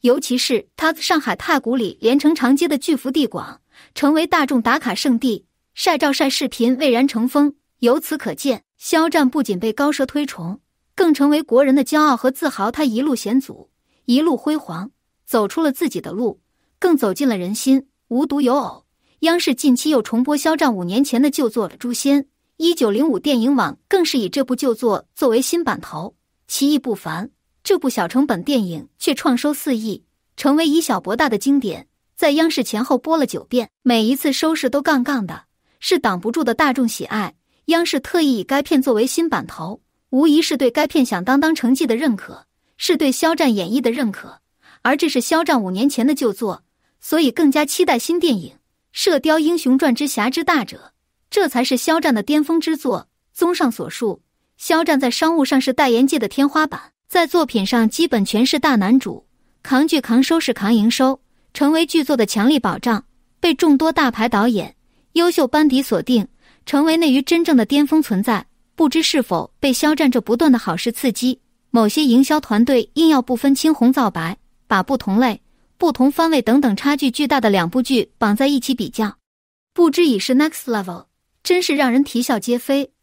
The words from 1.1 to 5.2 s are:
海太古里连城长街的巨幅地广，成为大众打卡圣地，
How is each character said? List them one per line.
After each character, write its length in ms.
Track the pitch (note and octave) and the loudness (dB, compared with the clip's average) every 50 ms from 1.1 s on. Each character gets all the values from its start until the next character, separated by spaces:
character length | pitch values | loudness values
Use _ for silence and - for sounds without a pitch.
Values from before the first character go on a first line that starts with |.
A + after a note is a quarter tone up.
| F4+ D#4 | -2 -2
海 160 | - A#3 F3+ | -2 -4 -6
太 240 | - - - E4 C4+ | -6 -2 -2 -2 -2
古 160 | - A3+ B3 | 0 -2 -2
里 220 | C4 A3+ F3 - _ | -2 -2 -4 -6 _
连 200 | - A3 B3+ C#4+ | 0 2 2 4
城 160 | - D4+ E4 | 2 2 2
长 200 | - B3 B3 C#4 | 2 2 2 2
街 120 | C#4 F4 | 2 2
的 100 | D#4+ D4 | 0 -2
巨 180 | C4+ - - D#4 | -2 -2 -2 -2
幅 140 | - - B3+ | -2 -2 -4
地 160 | C4 E4 C#4 | -2 -2 -2
广， 340 | A3 - E3 - - - _ _ _ _ - - _ _ | -2 -4 -10 -12 -14 -18 _ _ _ _ -20 -20 _ _
成 180 | - - C#4 D#4 | -2 0 2 2
为 140 | D#4 E4+ | 2 0
大 180 | - F4+ E4 C#4+ | 0 0 0 0
众 160 | C4 D4 B3 | 0 0 0
打 160 | A3 A#3 B3 | 0 0 -2
卡 160 | D4+ - B3 B3 | 0 -2 -4 -6
圣 240 | - - C#4+ A#3+ | -2 0 0 0
地， 300 | A#3 | 2